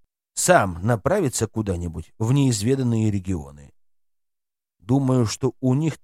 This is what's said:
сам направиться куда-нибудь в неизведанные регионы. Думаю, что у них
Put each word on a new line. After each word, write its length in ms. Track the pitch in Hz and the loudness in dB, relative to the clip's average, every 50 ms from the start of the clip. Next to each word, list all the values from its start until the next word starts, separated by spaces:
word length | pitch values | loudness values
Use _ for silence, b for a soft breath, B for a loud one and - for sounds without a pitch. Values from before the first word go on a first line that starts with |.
| _ _ _ _ _ _ - | _ _ _ _ _ _ -8
сам 460 | - - 180 180 139 104 92 85 85 95 | -2 2 4 4 4 4 2 -4 -2 -2
направиться 640 | 120 120 101 - 139 190 214 165 123 - - 113 | 0 0 0 0 0 0 0 0 -2 -2 -2 -4
куда-нибудь 680 | - - 113 104 98 90 87 87 85 80 82 - - _ | -4 -4 -4 -4 -2 -4 -4 -4 -6 -8 -10 -12 -12 _
в 140 | - 110 117 | -4 -2 0
неизведанные 800 | 135 143 139 131 110 98 101 127 135 135 127 120 117 110 110 107 | 2 4 4 2 2 0 0 0 0 0 0 0 0 0 0 0
регионы. 600 | 101 98 90 95 92 78 71 69 71 73 71 - - _ _ _ _ _ _ _ _ _ _ _ _ _ _ _ _ _ _ _ _ | 0 -2 -2 -4 -6 -6 -6 -12 -18 -20 -20 -20 -20 _ _ _ _ _ _ _ _ _ _ _ _ _ _ _ _ _ _ _ _
Думаю, 480 | _ 85 104 131 143 135 127 131 127 113 | _ -4 -2 0 0 2 2 2 2 2
что 280 | 101 - - 135 123 - - | 0 -2 -2 -4 -4 -2 -2
у 140 | 131 127 127 | 0 0 0
них 240 | 147 165 156 - - | 0 0 -2 -4 -6